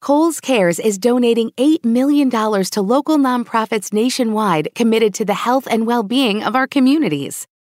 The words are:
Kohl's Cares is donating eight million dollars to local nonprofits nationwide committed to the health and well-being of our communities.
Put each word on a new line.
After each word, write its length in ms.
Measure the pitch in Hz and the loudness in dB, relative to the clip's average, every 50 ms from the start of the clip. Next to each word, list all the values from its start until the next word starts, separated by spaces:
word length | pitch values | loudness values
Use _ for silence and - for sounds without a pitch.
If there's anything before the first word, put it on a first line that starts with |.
Kohl's 380 | - - 285 294 320 339 311 - | -2 0 2 2 2 0 0 -4
Cares 380 | - - 262 226 185 170 170 170 | -4 -2 0 2 2 2 0 0
is 200 | - 220 202 190 | -2 -2 -2 0
donating 520 | 185 240 240 254 240 233 233 226 226 233 - - | 0 0 2 2 2 2 2 0 0 -2 -2 0
eight 260 | 254 302 311 330 - | 2 2 2 2 0
million 440 | 226 226 247 269 285 294 294 285 254 | 0 0 2 2 2 2 2 2 2
dollars 420 | 240 226 214 220 214 196 190 185 | 0 0 0 0 0 0 -2 -2
to 120 | - 214 | -2 -2
local 340 | 196 190 247 285 285 - 311 | 0 0 0 0 0 0 0
nonprofits 760 | 294 269 254 247 247 226 - - 226 220 - 226 214 - - | 2 2 0 0 -2 -4 -4 -2 -4 -2 -2 -4 -6 -4 -4
nationwide 760 | 202 214 226 254 - - 247 226 214 214 220 202 170 151 151 - - | -2 -2 0 0 -2 -2 -2 -2 -2 -2 0 0 0 0 0 -2 -2
committed 380 | - 233 233 220 226 226 214 190 | 0 0 2 2 2 2 0 0
to 100 | - 220 | -2 -4
the 100 | 185 196 | -4 -4
health 320 | 180 - 233 254 269 - - | -2 -2 0 0 0 0 -2
and 160 | 233 220 226 | -2 -2 0
well-being 560 | 220 240 240 226 196 233 269 269 226 196 214 208 | 0 0 -2 -2 0 0 0 0 0 -2 -2 -4
of 100 | 233 214 | -2 -2
our 140 | 262 262 262 | -2 -2 0
communities. 760 | - 277 254 262 277 320 294 185 151 143 139 - - - - - _ _ _ _ | 0 2 4 4 4 2 0 0 -2 -4 -6 -8 -10 -14 -16 -18 _ _ _ _